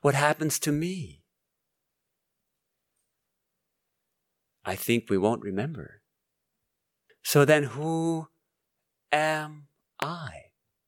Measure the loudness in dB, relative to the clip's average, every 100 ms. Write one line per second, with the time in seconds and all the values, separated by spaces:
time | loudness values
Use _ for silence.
0 | 2 2 2 2 -2 -2 -2 -2 -4 -8
1 | -10 -16 _ _ _ _ _ _ _ _
2 | _ _ _ _ _ _ _ _ _ _
3 | _ _ _ _ _ _ _ _ _ _
4 | _ _ _ _ _ _ -8 -6 0 0
5 | 2 2 2 0 -4 -6 -6 -8 -16 -20
6 | _ _ _ _ _ _ _ _ _ _
7 | _ _ 2 4 6 4 2 -4 -2 0
8 | 0 -2 -6 _ _ _ _ _ _ _
9 | _ 0 2 -2 -6 -14 -20 _ _ -6
10 | -6 -6 -12 -14 -20 _ _ _